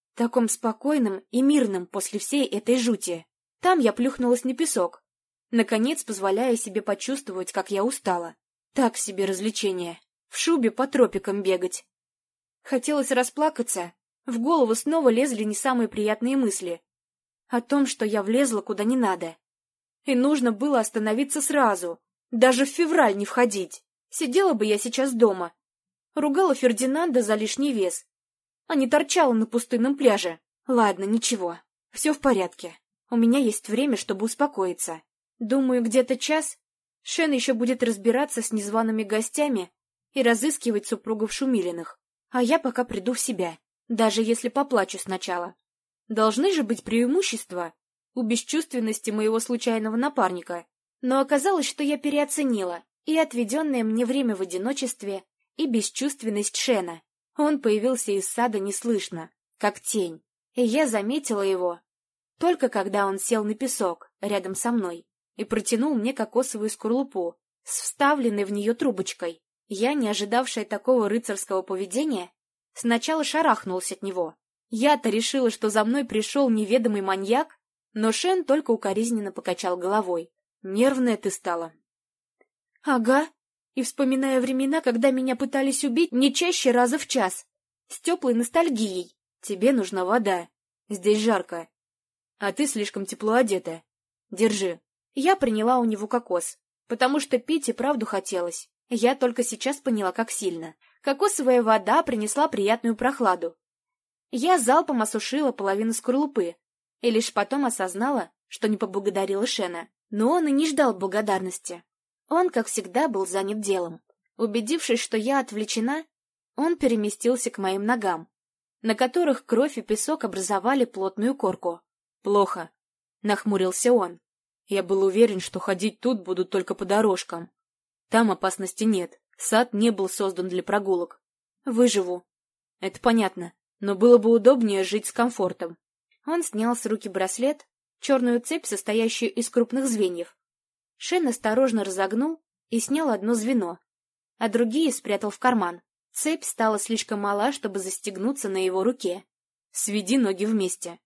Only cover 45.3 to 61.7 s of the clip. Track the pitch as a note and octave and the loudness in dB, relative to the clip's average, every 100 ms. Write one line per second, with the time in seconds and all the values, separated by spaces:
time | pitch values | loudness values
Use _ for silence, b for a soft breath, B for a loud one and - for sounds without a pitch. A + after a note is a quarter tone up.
45.3 | F3 F3 - _ _ _ _ - A3 A3 | -6 -6 -12 _ _ _ _ -6 2 2
46.3 | G#3+ F4+ E4+ G#3+ A3+ - A3+ B3 E4 F#4+ | 4 2 2 0 -2 0 0 2 2 0
47.3 | A3 - F3+ E3+ _ _ _ _ B3 A3 | -4 -8 -8 -8 _ _ _ _ -6 -2
48.3 | A#3 - D4+ D#4 B3 A3+ G#3+ - G#3+ G#3+ | -2 0 -4 -2 -4 -2 -4 -4 -2 0
49.3 | A3+ A3+ A#3+ - A3+ A3 A3+ C#4+ C#4 F#3+ | 0 -2 -2 -2 -2 -2 -2 -2 0 -2
50.3 | F3+ E3 F3 - _ _ - B3+ C4+ C4+ | -2 -8 -10 -12 _ _ -8 0 0 2
51.3 | C#4+ E4 F#4 C4+ - C#4+ D4 D4 D4 C#4+ | 2 2 0 0 -2 -2 -2 -2 -2 -2
52.3 | - C#4 A3 F3+ E3+ _ _ - D#4+ D#4 | 0 0 0 -2 -8 _ _ -2 0 0
53.3 | A#3+ A3 C#4 D#4 B3+ A3 A3 A#3+ C#4 B3 | 0 -2 -2 -2 -2 0 0 0 0 0
54.3 | G3 F#3+ F3+ G#3+ C#4 B3+ - G3+ F#3+ - | -2 -4 -4 -4 -4 -6 -6 -8 -10 -12
55.3 | _ _ - D4 A3+ - - C#4+ C#4 A3+ | _ _ -6 -2 0 -2 -4 -6 -4 -4
56.3 | G#3 G#3 - - A3 F3 E3 _ _ _ | -2 -4 -4 0 0 0 -10 _ _ _
57.3 | - D4+ D4 A#3+ G#3+ A#3+ B3+ - G3 - | -2 0 2 2 2 2 0 0 -2 -2
58.3 | - A#3+ G#3+ G3 G3 A#3 G#3+ - E3 D#3+ | -2 -2 0 -4 -4 -2 -2 -2 -10 -14
59.3 | _ _ - G#3 G#3 - A3 F3 D#3+ _ | _ _ -4 -4 -4 -4 -2 -2 -6 _
60.3 | _ _ - A#3+ B3+ D4 A3 G#3 D4 C#4+ | _ _ 0 0 2 0 0 -2 -4 -4
61.3 | G#3 G3 F#3+ F3+ | -2 0 0 -2